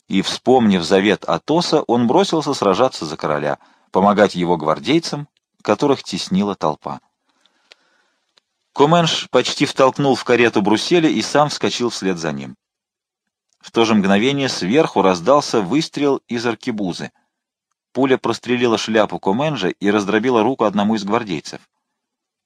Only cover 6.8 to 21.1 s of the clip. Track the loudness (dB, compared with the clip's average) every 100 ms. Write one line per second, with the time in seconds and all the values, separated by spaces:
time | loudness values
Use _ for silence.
6.8 | -8 -14 _ _ _ _ _ _ _ _
7.8 | _ _ _ _ _ _ _ _ _ 2
8.8 | 4 4 2 -2 -2 0 0 -2 -2 2
9.8 | 2 2 0 0 2 2 4 2 2 0
10.8 | 2 2 2 0 0 0 0 0 -4 -2
11.8 | -4 -4 -4 -4 -4 -6 -10 -18 _ _
12.8 | _ _ _ _ _ _ _ _ -6 0
13.8 | 2 2 2 2 0 0 -4 -4 -2 0
14.8 | 2 2 2 2 2 2 2 -2 -2 -2
15.8 | -4 -2 -2 -2 -4 -6 -4 -4 -6 -6
16.8 | -6 -8 -12 _ _ _ _ _ _ _
17.8 | _ -2 0 2 0 -4 -2 0 2 0
18.8 | 0 2 2 -2 -2 -2 -2 -2 -4 -2
19.8 | 0 0 2 0 2 2 2 0 0 0
20.8 | 0 -2 -2